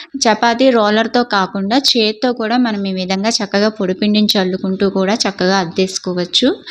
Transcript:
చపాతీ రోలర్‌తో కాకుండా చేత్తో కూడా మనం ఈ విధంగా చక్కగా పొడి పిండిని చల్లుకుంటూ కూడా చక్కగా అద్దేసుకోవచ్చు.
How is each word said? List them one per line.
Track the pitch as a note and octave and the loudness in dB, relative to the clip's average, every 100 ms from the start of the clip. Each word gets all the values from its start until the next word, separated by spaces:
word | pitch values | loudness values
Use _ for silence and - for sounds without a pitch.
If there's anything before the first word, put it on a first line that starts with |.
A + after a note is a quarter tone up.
| - C4+ | -12 -4
చపాతీ | A#3 G#3+ A#3 A#3 C4 | 0 2 2 4 4
రోలర్‌తో | A#3+ G#3 G#3+ A3+ B3 | 4 4 2 0 0
కాకుండా | A#3+ G3+ F#3 G3+ G3 B3 | 0 0 -2 -2 -2 0
చేత్తో | C4+ B3 G#3+ G#3+ B3+ | 0 2 0 0 -2
కూడా | A#3+ A3 B3 | -2 -2 0
మనం | A#3+ G#3 G3 | 0 -2 -4
ఈ | |
విధంగా | F#3 F#3 F#3+ G#3+ | -4 -2 -2 -2
చక్కగా | A#3 G3+ G3+ G#3 | -2 -2 0 0
పొడి | G#3+ F#3+ | 0 -2
పిండిని | F#3 G#3 G#3 G#3 | 0 0 2 2
చల్లుకుంటూ | G3+ F#3 F#3+ F#3+ F#3+ G3 | 2 0 -2 -2 0 0
కూడా | F#3 F#3+ A3+ | 0 0 0
చక్కగా | G#3 F#3+ F#3 G3 | -2 -2 0 2
అద్దేసుకోవచ్చు. | F3 F3 F#3 - - F3+ F3+ G3+ B3 G#4 - | 0 -2 -2 -2 -6 -4 -2 0 0 0 -6